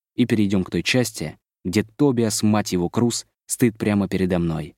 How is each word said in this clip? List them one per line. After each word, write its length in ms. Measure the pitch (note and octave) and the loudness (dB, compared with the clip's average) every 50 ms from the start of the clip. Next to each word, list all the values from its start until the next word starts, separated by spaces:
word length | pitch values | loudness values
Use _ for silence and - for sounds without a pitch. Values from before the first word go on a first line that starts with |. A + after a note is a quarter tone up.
| _ _ _ | _ _ _
и 120 | - B2 | -2 0
перейдем 380 | A2+ A#2+ G#2+ G#2 G2 G#2 F#2+ F2 | 0 2 0 0 0 0 0 -2
к 60 | - | -2
той 120 | - F2 | -4 -4
части, 560 | - - - B2+ A#2+ - - - E2+ D2+ - - _ _ _ _ - | -2 0 0 0 0 -2 -4 -8 -10 -10 -10 -14 _ _ _ _ -8
где 180 | F#2+ F2+ G#2+ | -2 0 0
Тобиас, 600 | G#2 - _ - C#3+ C#3+ B2 A#2 A2+ G#2+ - - | -2 -2 _ 0 2 2 2 2 0 0 0 0
мать 300 | - G#2+ G#2+ G#2+ G2+ - | 2 2 2 2 0 0
его, 180 | F#2 F2+ F2 E2+ | -2 -2 -2 -2
Круз, 360 | - - A#2+ A#2 - - - _ _ _ _ | 0 0 0 0 0 -4 -8 _ _ _ _
стоит 320 | - - - C3 A#2 A2 - | -10 0 2 2 2 2 0
прямо 300 | - G#2+ G#2 G2+ G2 F2+ | 0 0 2 2 0 0
передо 300 | F#2+ F2 F#2 F2+ F#2 F2 | 0 0 0 0 0 0
мной». 360 | E2+ E2 D#2+ D#2 D2+ - - | 0 -2 -2 -4 -6 -10 -14